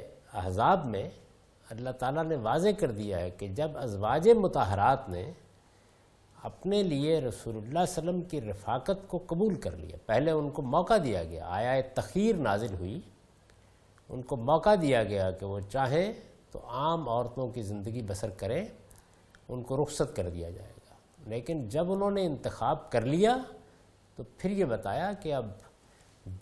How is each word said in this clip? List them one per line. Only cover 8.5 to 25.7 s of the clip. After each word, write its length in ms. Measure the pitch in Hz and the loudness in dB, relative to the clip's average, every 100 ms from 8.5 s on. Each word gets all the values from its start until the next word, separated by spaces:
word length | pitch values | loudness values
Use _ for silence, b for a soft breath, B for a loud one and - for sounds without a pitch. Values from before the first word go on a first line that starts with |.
| 98 - 131 160 190 - | -6 -2 -2 -2 -4 -4
کو 160 | - - | -8 -4
قبول 280 | 170 220 170 | 0 0 0
کر 160 | 87 80 | -4 -8
لیا، 200 | - - - | -10 -8 2
پہلے 240 | 110 156 | 2 4
ان 200 | 156 147 | 2 0
کو 120 | 135 131 | -4 0
موقع 280 | 151 226 226 | 2 4 4
دیا 200 | 143 95 | 4 0
گیا، 200 | 80 82 85 | -2 -8 -4
آیہ 340 | 95 120 135 131 | -2 0 0 0
تخیر 400 | - - 185 220 190 | -4 -2 2 2 4
نازل 340 | 120 101 113 | 2 2 0
ہوئی، 260 | 92 90 143 - - _ _ - b b b b b - | -4 -6 -8 -12 -20 _ _ -20 b b b b b -14
ان 120 | 127 | -10
کو 140 | 127 131 117 | -6 -2 4
موقع 260 | 160 208 208 | 6 8 6
دیا 220 | 151 123 | 6 4
گیا 260 | 104 101 95 | 4 2 0
کہ 160 | 92 98 | -2 -4
وہ 140 | 101 98 | -6 -4
چاہیں 420 | 131 131 151 202 226 - - - | -2 2 2 0 -4 -14 -20 -18
تو 80 | - 120 | -16 -8
عام 400 | 123 156 165 127 | -2 0 0 0
عورتوں 380 | 117 117 135 123 | 0 -2 -4 -6
کی 140 | 113 | -6
زندگی 380 | 101 104 101 117 | -6 -6 -6 -6
بسر 280 | 104 95 110 - | -6 -6 -6 -4
کریں، 260 | 98 143 220 - - b b b b b - | -4 -4 -4 -12 -20 b b b b b -12
ان 140 | 123 | -10
کو 140 | 113 135 | -4 -2
رخصت 380 | 143 - 143 - | 0 0 -2 -2
کر 120 | 87 | -4
دیا 200 | 85 85 | -4 -8
جائے 220 | 90 98 - | -10 -16 -20
گا۔ 160 | - - _ - 107 | -20 -20 _ -18 -10
لیکن 420 | 117 123 165 110 | -6 -4 -4 -2
جب 220 | 135 175 | 0 0
انہوں 180 | 196 202 | 0 0
نے 140 | 202 180 | 0 0
انتخاب 640 | 131 110 - 117 151 - | -2 -6 -2 0 0 0
کر 120 | 120 113 | 0 2
لیا 300 | 160 214 254 254 - b b b b _ - | 4 4 4 -2 -16 b b b b _ -16
تو 40 | - - | -16 -6
پھر 140 | 185 | -2
یہ 140 | 196 | 0
بتایا 480 | 160 107 98 120 185 | 0 0 -2 -2 -2
کہ 220 | 196 160 | -4 -2
اب 120 | 139 110 95 - | -2 -4 -10 -18